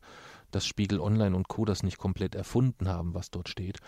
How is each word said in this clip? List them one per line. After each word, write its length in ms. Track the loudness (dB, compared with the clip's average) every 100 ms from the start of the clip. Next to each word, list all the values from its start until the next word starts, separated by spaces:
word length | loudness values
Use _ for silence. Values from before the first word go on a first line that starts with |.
| -8 -20 -20 -20 -6
dass 140 | -4 -2
Spiegel 340 | 0 2 2
Online 360 | 4 4 4 2
und 120 | 0
Co. 180 | 0 0
das 160 | 0
nicht 160 | 0 -2
komplett 380 | -2 0 -2 -4
erfunden 520 | 0 2 2 2 -2
haben, 260 | 0 -2
was 180 | -4 -6
dort 180 | -8 -8
steht. 280 | -6 -6 -8